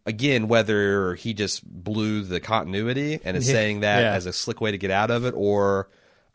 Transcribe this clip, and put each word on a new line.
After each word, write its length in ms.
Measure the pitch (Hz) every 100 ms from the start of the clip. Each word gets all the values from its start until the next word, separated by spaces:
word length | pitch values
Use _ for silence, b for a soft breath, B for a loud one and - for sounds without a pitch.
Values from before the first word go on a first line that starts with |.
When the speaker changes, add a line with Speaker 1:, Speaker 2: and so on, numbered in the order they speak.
| -
Speaker 1:
again, 420 | 107 143 131 110
whether 680 | 117 107 104 101 98 92 87
he 180 | 120
just 300 | 104 98 - -
blew 580 | - 90 107 107 107
the 160 | 98 90
continuity 800 | 92 110 80 98 113 131 147 156
and 120 | - 92
is 100 | 127
Speaker 2:
Yeah. 60 |
Speaker 1:
saying 260 | 117 107 104
that 200 | 104 104
Speaker 2:
Yeah. 120 | 113
Speaker 1:
as 120 | 98 90
a 80 |
slick 280 | - - 113
way 100 | 110
to 60 | 101
get 140 | 95
out 200 | 95 110
of 140 | 120 123
it, 80 | -
or, 540 | 101 104 98 98 98 b b b b